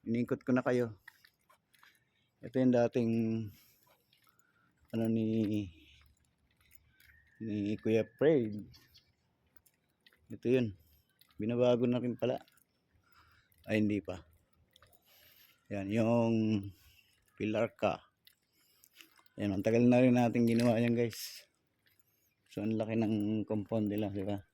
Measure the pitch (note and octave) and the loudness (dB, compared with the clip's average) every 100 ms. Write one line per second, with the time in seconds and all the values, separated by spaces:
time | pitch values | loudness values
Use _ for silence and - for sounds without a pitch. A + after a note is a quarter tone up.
0 | - A#2 A#2+ B2+ - B2+ B2+ B2+ A#2+ G2+ | -4 -4 -4 -6 -2 0 0 0 -2 -8
1 | - _ _ _ _ _ _ _ - _ | -20 _ _ _ _ _ _ _ -20 _
2 | _ _ _ _ A#2+ B2+ B2+ B2 A#2 B2+ | _ _ _ _ -6 2 4 4 2 2
3 | A2+ A2+ A2+ A2+ G#2+ - _ _ _ _ | 0 0 -2 -4 -6 -14 _ _ _ _
4 | _ _ _ _ _ _ _ _ _ A2+ | _ _ _ _ _ _ _ _ _ -4
5 | A2+ A2+ A2 A2+ G#2 G#2+ G2 - - - | -2 0 0 -2 -2 -4 -6 -14 -20 -20
6 | _ _ _ _ _ _ _ _ _ _ | _ _ _ _ _ _ _ _ _ _
7 | - _ _ _ A2 G#2 G2+ G#2+ A2 A2+ | -20 _ _ _ -6 -4 -2 -2 2 2
8 | G#2+ _ C#3+ D3+ A2 G#2 - - _ - | 2 _ 2 4 0 -6 -14 -20 _ -20
9 | _ _ _ _ _ _ _ _ _ _ | _ _ _ _ _ _ _ _ _ _
10 | - _ _ G#2 A#2+ C3 A#2 F#2+ _ _ | -20 _ _ -8 0 0 0 -8 _ _
11 | _ _ _ - G#2+ A#2+ B2 B2 B2 B2 | _ _ _ -8 -4 2 2 4 2 0
12 | B2 A2+ A#2+ - - _ _ _ _ _ | -4 -4 -4 -4 -10 _ _ _ _ _
13 | _ _ _ _ _ _ - A2 G#2 G#2 | _ _ _ _ _ _ -2 0 0 -2
14 | F2+ F2+ - _ _ _ _ _ _ _ | -6 -14 -16 _ _ _ _ _ _ _
15 | _ _ - _ _ _ _ G2+ G2 A2 | _ _ -20 _ _ _ _ -10 -4 0
16 | A2 A#2+ A#2 A2+ A2 G#2+ G2 - - _ | 2 2 2 2 2 0 -2 -14 -20 _
17 | _ _ _ _ G#2 G#2+ A2+ - G#2 - | _ _ _ _ -4 -2 -4 -2 -2 -2
18 | _ _ _ _ _ _ _ _ _ - | _ _ _ _ _ _ _ _ _ -20
19 | - _ _ - G#2 F#2+ A2+ A#2 A#2+ B2 | -20 _ _ -6 -4 -2 0 4 6 6
20 | B2+ B2 A#2+ A#2+ A#2 A#2 A#2+ A2+ A#2+ A#2 | 6 4 2 2 2 2 2 2 0 0
21 | A#2 - - - - _ _ _ _ _ | -2 -6 -14 -16 -20 _ _ _ _ _
22 | _ _ _ _ _ - G#2 A2 A2 A2+ | _ _ _ _ _ -8 -4 -4 -2 -2
23 | G#2+ A2 G#2 G#2+ G2 G#2+ G2+ A2+ G#2 G#2 | 0 -2 -2 -4 -2 -6 -4 -4 -2 -2
24 | G#2 G2+ G2 G2+ - | -4 -6 -6 -8 -10